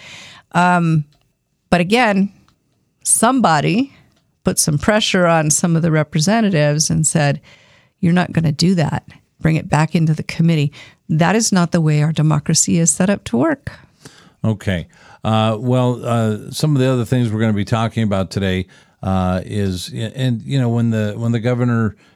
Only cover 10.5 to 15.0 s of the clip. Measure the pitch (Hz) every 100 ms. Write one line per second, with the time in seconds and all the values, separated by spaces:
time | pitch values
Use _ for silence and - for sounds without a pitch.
10.5 | 160 143 - - _ - 156 170 214 226
11.5 | 185 170 170 156 151 151 156 156 147 -
12.5 | 156 - 175 170 - 185 202 - 233 320
13.5 | 277 - - - _ - - - _ 107
14.5 | 101 - 90 80 _